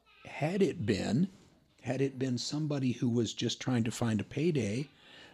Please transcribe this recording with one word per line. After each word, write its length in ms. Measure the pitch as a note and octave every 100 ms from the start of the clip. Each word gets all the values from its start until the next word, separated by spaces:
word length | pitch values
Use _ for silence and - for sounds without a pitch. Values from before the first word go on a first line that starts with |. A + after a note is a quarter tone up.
| _ -
had 380 | - - D3+ G3
it 240 | F3+ - G#2
been, 420 | F#2+ - A#2 F#3 - - - _ _
had 180 | - C3
it 180 | C3+ C3
been 200 | C3 B2
somebody 540 | - D3 D#3 C#3+ C3
who 160 | A#2 B2+
was 260 | A#2+ A2
just 260 | - A#2+ -
trying 240 | - B2
to 60 | A2+
find 300 | - A#2 G#2+
a 40 |
payday, 640 | - - E3 D3+ G2+ A2+ D3 - - - -